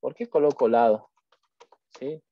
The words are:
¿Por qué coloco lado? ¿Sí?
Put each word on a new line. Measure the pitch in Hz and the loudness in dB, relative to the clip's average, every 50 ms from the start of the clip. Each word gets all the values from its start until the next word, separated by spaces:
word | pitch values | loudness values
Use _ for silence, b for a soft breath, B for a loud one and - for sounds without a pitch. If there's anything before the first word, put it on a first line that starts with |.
¿Por | - 131 - | -10 -10 -10
qué | _ 233 233 | _ -14 -4
coloco | - 156 147 147 139 - 131 | -2 0 0 0 0 0 0
lado? | 113 113 117 117 117 107 107 - _ _ _ _ _ _ _ _ _ _ _ - _ _ _ _ _ _ - | 2 2 4 4 2 2 0 -4 _ _ _ _ _ _ _ _ _ _ _ -20 _ _ _ _ _ _ -14
¿Sí? | 131 135 156 156 _ _ | -12 -12 -12 -14 _ _